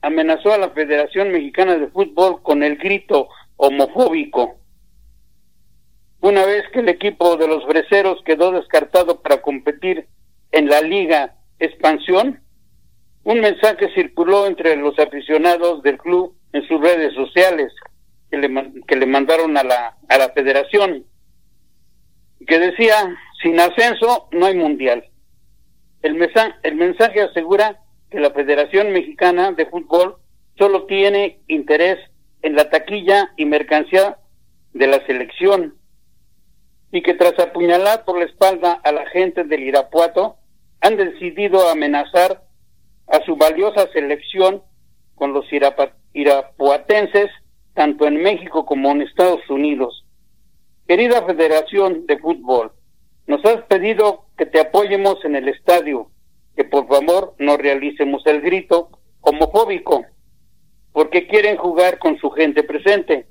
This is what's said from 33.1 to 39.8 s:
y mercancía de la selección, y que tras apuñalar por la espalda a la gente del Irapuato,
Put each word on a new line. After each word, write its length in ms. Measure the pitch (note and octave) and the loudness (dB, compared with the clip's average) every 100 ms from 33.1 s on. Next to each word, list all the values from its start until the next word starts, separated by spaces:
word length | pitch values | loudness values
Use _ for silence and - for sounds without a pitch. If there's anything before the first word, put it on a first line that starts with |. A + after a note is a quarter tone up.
| G3 F#3+ - | 2 0 -4
y 80 | D3+ | -2
mercancía 720 | D3+ D3 D3+ D3+ F#3 G3 G3 _ _ _ _ _ | -2 0 -2 0 0 0 -2 _ _ _ _ _
de 120 | B2+ C3+ | -2 2
la 200 | C3+ C3+ | 2 0
selección, 720 | B2+ A#2+ - F#3 G3 D#3+ - _ _ _ _ _ _ _ _ _ _ _ | -6 -6 -2 2 2 -2 -10 _ _ _ _ _ _ _ _ _ _ _
y 100 | F#3 | -4
que 140 | F3 | -2
tras 240 | F3 F3 E3+ | 2 2 2
apuñalar 640 | E3+ F3 F3 F3 G3 A3 | -2 0 2 2 2 0
por 140 | G3+ F3+ | -2 -4
la 80 | E3+ | -4
espalda 460 | - F#3+ F#3 F3 E3+ | 2 2 2 -2 -2
a 80 | D3+ | -2
la 140 | D3 - | -4 -4
gente 380 | F3 F#3 F3+ | -2 -2 -2
del 180 | D#3 D3 | -4 -4
Irapuato, 720 | C3 C#3 | 0 -2